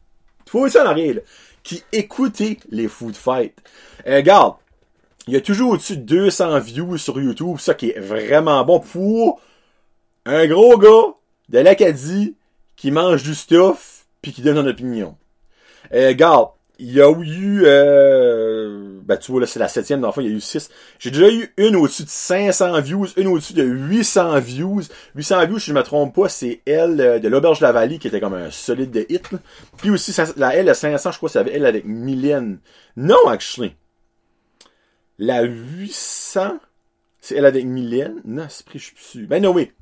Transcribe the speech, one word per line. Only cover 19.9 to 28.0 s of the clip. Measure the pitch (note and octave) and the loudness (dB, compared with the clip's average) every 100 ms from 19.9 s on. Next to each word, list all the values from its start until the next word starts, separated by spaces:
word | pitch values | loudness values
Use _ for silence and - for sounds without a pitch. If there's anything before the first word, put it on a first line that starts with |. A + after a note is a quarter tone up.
| C#3+ | -4
dans | A#2 | -4
le | |
fond, | C#3+ | -4
il | A#2+ | -6
y | |
a | G#2+ | -6
eu | |
six. | - D#3 - _ - _ | -8 -10 -12 _ -20 _
J'ai | A#2+ | -8
déjà | C3+ G3 | 4 4
eu | A3+ A3 - | 4 -2 0
une | G#3+ G3 | 2 4
au-dessus | C#3+ - | 2 -2
de | D3+ | -10
cinq | - - F#3 G3+ | -10 -4 -2 0
cents | F#3 F3+ E3 | 0 0 0
views, | C3+ F#3+ F#3+ - | -2 -6 -4 -2
une | F#3+ | -2
au-dessus | E3+ - E3+ | -2 -2 -2
de | |
huit | C3 B2+ C#3 G#3+ | -2 -2 -2 -2
cents | G#3+ G3+ E3+ D3 | 0 0 0 0
views. | A#2+ B2+ F3+ G3+ E3 - - C#3+ | -2 -6 -6 -6 -8 -14 -20 -14
Huit | |
cents | D3 F#3 E3 | -2 0 0
views, | G#3+ | -2
si | F3 | -4
je | |
me | D3 | -4
trompe | - D3 C#3+ | -2 -2 -2
pas, | E3+ G3 | 0 -2
c'est | - B2 A#2 - | -4 -10 -8 -4
elle, | D#3 E3 D#3 | 0 0 2
euh, | B2 A#2 | 2 2
de | G#2+ | 0
l'Auberge | C3 E3 D3+ | 2 2 2
de | |
la | C#3+ | 2
Vallée, | A#2 A#2 | 2 -2
qui | D#3 | -4